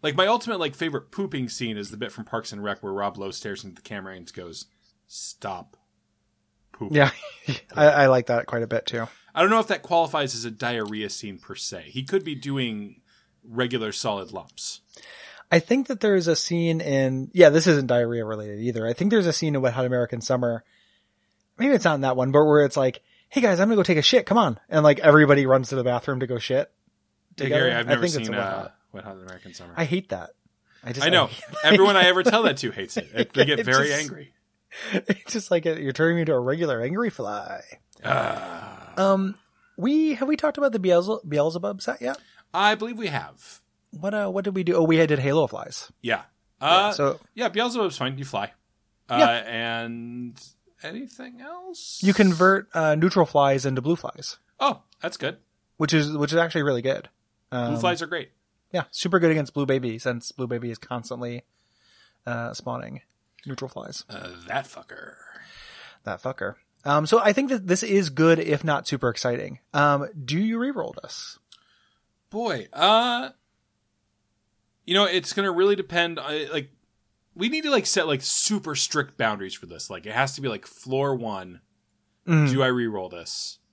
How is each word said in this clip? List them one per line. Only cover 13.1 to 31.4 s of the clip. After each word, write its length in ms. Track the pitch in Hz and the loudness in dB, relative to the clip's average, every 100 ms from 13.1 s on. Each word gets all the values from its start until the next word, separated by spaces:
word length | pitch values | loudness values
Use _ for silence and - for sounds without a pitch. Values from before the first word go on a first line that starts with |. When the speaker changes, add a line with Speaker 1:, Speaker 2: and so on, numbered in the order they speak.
| _ _ _ | _ _ _
Speaker 1:
regular 480 | - 117 127 123 110 | -12 -4 -2 -2 -4
solid 400 | 101 120 101 90 | -4 -4 -4 -6
lumps. 500 | 98 - - - - _ - - - - - - | -12 -14 -14 -12 -12 _ -20 -20 -20 -20 -20 0
Speaker 2:
I 80 | 170 | 0
think 280 | 165 254 262 | 2 0 0
that 120 | 240 | -2
there 160 | 214 196 | 2 2
is 120 | 170 | 2
a 80 | 156 | 0
scene 460 | - 170 165 160 | 0 -2 0 0
in, 480 | 147 139 131 131 131 | 0 2 2 0 -6
yeah, 160 | 175 165 | 8 8
this 180 | 151 165 | 8 6
isn't 200 | 151 131 | 4 4
diarrhea 380 | 120 120 117 110 | 2 2 -2 -4
related 340 | 107 107 104 | -6 -8 -6
either. 260 | 117 113 110 | -4 -2 -4
I 60 | |
think 180 | 120 185 | 0 2
there's 160 | 220 175 | 4 2
a 60 | |
scene 200 | - 160 143 | 0 0 2
in 60 | |
Wet 120 | 127 | 0
Hot 120 | 120 127 | 0 0
American 360 | 123 120 120 | 0 -2 -4
Summer. 420 | - 127 123 113 _ _ _ _ _ _ _ _ _ _ | -2 0 0 -2 _ _ _ _ _ _ _ _ _ _
Maybe 140 | 262 | 2
it's 120 | 262 180 | 4 4
not 100 | 151 | 2
in 60 | |
that 140 | 135 127 | 0 0
one, 140 | 127 | 4
but 120 | 143 151 | 6 8
where 200 | 147 143 | 6 6
it's 120 | 147 | 4
like, 240 | 131 - _ _ _ | 0 0 _ _ _
"Hey 120 | - | 2
guys, 180 | 233 175 | 2 4
I'm 80 | 202 | 4
gonna 80 | 220 | 4
go 60 | |
take 140 | 180 165 | 4 4
a 40 | |
shit. 220 | 143 170 - | 6 4 4
Come 120 | 233 | 4
on." 220 | 185 113 _ | 4 0 _
And, 140 | 156 | 6
like, 160 | 151 143 | 6 8
everybody 460 | 156 151 147 143 135 | 8 10 10 6 6
runs 240 | 131 123 | 4 2
to 60 | 131 | -2
the 80 | |
bathroom 360 | 123 120 - 131 | 0 -2 -2 -4
to 60 | 127 | -4
go 100 | 123 | -4
shit 320 | - 131 - _ _ _ _ _ _ - | -2 -2 -2 _ _ _ _ _ _ -6
Speaker 1:
Hey, 80 | 139 | 0
Speaker 2:
together. 160 | 139 131 | 2 4
Speaker 1:
Gary, 60 | 120 | 2
I've 100 | 120 | 0
Speaker 2:
I 20 | |
Speaker 1:
never 120 | - 175 | 2 2
Speaker 2:
think 80 | 147 | 0
it's 100 | 110 | -2
Speaker 1:
seen, 60 | |
Speaker 2:
in 60 | 104 | -2
Wet 80 | 98 | -2
Speaker 1:
uh, 40 | 95 | -4
Speaker 2:
Hot. 140 | 95 _ _ | -10 _ _
Speaker 1:
Wet 120 | 101 | -18
Hot 140 | 101 95 | -16 -16
American 360 | 92 92 92 | -18 -18 -18
Summer. 200 | 85 87 - | -18 -16 -6
Speaker 2:
I 60 | 135 | -2
hate 240 | 175 190 | -2 -4
that. 220 | 92 80 _ _ _ _ _ | -10 -10 _ _ _ _ _
I 80 | 120 | -12
just, 120 | 123 147 | -2 2
Speaker 1:
I 40 | |
know. 160 | 180 139 | 4 2
Speaker 2:
I 20 | |
hate 160 | - | -2